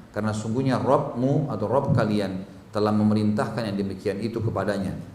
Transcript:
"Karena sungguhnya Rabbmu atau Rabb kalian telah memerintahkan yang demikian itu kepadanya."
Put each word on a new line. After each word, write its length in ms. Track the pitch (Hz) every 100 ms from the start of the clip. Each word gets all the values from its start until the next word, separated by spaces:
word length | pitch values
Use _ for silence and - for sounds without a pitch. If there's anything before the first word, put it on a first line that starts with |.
| -
"Karena 160 | 104 107
sungguhnya 480 | 107 113 117 135 117
Rabbmu 720 | 120 147 - 120 131 151 143
atau 160 | 104 104
Rabb 320 | 135 135 107
kalian 480 | 107 104 95 92 95 - -
telah 240 | 107 107
memerintahkan 720 | 107 107 107 107 104 131 - 107
yang 160 | 101
demikian 400 | 98 98 104 98
itu 160 | 110 113
kepadanya." 560 | 104 98 98 98 87 - -